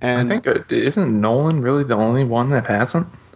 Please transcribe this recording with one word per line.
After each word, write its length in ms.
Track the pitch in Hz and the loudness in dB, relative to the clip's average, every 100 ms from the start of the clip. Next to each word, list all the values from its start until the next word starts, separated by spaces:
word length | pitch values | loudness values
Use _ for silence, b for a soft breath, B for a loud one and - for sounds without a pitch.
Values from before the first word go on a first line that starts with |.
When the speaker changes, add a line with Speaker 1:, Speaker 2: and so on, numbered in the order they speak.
Speaker 1:
And 260 | 123 123 120 | -2 0 0
Speaker 2:
I 140 | 214 | -2
think, 40 | 131 | 0
uh, 160 | 120 - | -2 -2
isn't 500 | - - - 160 107 | -2 0 0 0 2
Nolan 420 | 107 120 156 160 | 2 2 2 0
really 220 | 120 143 | 0 0
the 100 | 139 | 0
only 300 | 110 110 123 | 0 2 2
one 260 | 131 117 127 | 0 0 0
that 160 | 139 - | 0 0
hasn't? 400 | 104 131 170 170 b b | 0 0 0 -4 b b